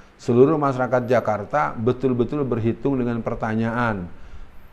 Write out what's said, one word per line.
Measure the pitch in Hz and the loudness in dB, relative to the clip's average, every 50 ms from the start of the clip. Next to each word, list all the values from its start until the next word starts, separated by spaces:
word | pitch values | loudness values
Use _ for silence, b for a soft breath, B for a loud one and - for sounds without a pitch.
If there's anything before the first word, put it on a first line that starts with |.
| B B B | B B B
seluruh | B - - 120 120 131 147 165 | B -2 2 6 6 8 6 6
masyarakat | 151 147 139 131 123 127 117 127 127 120 110 | 4 2 0 0 0 0 0 0 0 2 2
Jakarta | 123 113 107 107 104 104 101 - - 147 151 151 - | 2 2 2 2 -2 -2 -2 -4 -2 -2 -2 -2 -4
betul-betul | 123 110 117 123 123 - 131 123 120 117 110 147 147 139 123 | -2 0 0 0 2 0 0 2 0 0 0 -2 -2 -2 -2
berhitung | 120 117 107 117 110 - - 139 139 | -2 0 0 0 0 0 0 -2 0
dengan | 127 120 120 120 117 | 0 0 -2 -2 -2
pertanyaan, | 113 123 117 113 120 110 110 113 113 117 113 123 120 117 107 95 87 85 - b b b b b b b b b - - | -4 -4 -6 -4 -4 -2 -2 0 0 -2 0 0 0 0 -2 -2 -6 -8 -12 b b b b b b b b b -18 -10